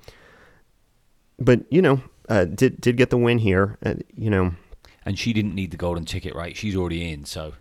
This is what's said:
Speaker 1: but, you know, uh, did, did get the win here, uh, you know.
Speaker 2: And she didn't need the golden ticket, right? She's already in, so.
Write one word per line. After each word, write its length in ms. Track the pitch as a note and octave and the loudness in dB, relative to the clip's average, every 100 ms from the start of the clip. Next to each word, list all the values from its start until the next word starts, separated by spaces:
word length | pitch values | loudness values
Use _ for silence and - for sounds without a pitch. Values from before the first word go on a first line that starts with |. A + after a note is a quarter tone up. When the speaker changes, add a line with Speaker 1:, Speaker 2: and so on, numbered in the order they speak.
| - - - - - _ _ _ _ _ _ _ _ - | -20 -20 -20 -20 -20 _ _ _ _ _ _ _ _ 0
Speaker 1:
but, 220 | B2 B2 - | 4 4 4
you 100 | E3 | 4
know, 180 | D#3 C3+ - _ - | 4 4 -2 _ -2
uh, 160 | G#2+ | 0
did, 360 | F2+ F#2 C3 - | 0 2 0 2
did 160 | B2 A#2+ | 0 2
get 120 | B2 | 2
the 60 | B2 | 2
win 200 | A#2+ A#2+ | 2 2
here, 400 | G#2+ F#2 G2 A2 | 2 2 2 -2
uh, 100 | G#2+ - - | -6 -6 -8
you 140 | - A2 | -6 0
know. 240 | G2 F2+ E2+ - - - _ | 2 2 -2 -12 -20 -20 _
Speaker 2:
And 120 | - G2 | -8 -4
she 140 | A#2+ | -2
didn't 220 | G#2+ G#2 | 0 -2
need 160 | F#2 F2+ | -4 -8
the 60 | E2 | -4
golden 280 | F2 E2+ | -4 -4
ticket, 300 | D#2+ - F2+ | -6 -8 -8
right? 220 | D2 E2+ - | -10 -10 -8
She's 180 | G#2+ | -4
already 380 | F#2+ F2 E2+ E2+ | -2 -2 -4 -6
in, 120 | D2 C#2+ | -8 -10
so. 260 | E2+ D#2 - | -10 -12 -14